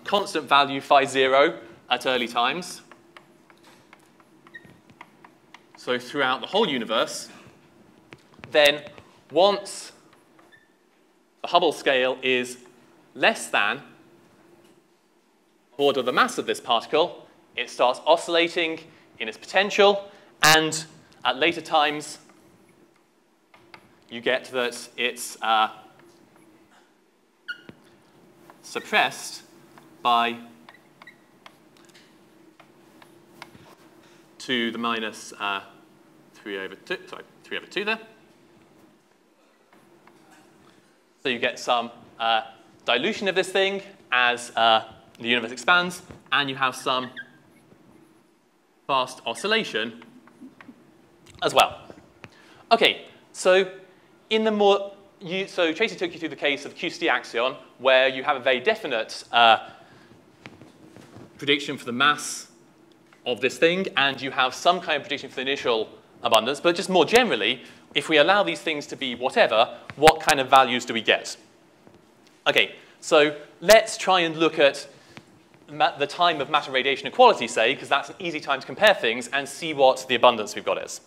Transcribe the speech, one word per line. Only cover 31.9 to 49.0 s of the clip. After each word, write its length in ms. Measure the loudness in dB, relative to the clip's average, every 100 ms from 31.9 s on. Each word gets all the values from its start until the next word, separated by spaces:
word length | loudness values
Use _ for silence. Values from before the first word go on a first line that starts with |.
| -20 _ _ _ _ _ -20 _ _ _ -20 -20 _ _ -20 -20 -20 -20 -20 -20 _ _ -20 _ -14
to 340 | -4 -2 -2
the 60 | -4
minus, 560 | -4 -4 -6 -10 -16 -8
uh, 220 | -6 -6 -10 -20 _ _ _ _ _ -18
three 240 | -10 -10
over 160 | -10 -14
two, 220 | -12 -12 -12
sorry, 160 | -18 -20 _
three 140 | -14 -12
over 80 | -10
two 200 | -8 -6
there. 140 | -6 -10 -20 _ _ _ _ _ _ _ _ _ _ _ _ _ _ _ _ _ _ _ _ _ -20 _ _ _ _ _ _ _ _
So 60 | -4
you 100 | -2
get 180 | -2 -2
some, 320 | -2 -2 -2 -12 -20 -4
uh, 220 | 0 0 -2 -14 _ _ -2
dilution 420 | 0 0 -4 -2
of 80 | -2
this 140 | 0
thing 320 | 0 0 -2 -10 -20 -2
as, 400 | 0 2 0 -4 0
uh, 280 | 4 4 0 -12 -20 -8
the 80 | -2
universe 240 | 0 -2
expands, 500 | -4 0 2 0 -8 -16 -20 _
and 180 | -4 -2
you 60 | -4
have 200 | -4 -2
some 340 | -4 -4 -4 -12 -20 _ _ _ _ -20 _ -20 _ _ _ _ _ _ _ _ -4
fast 340 | -2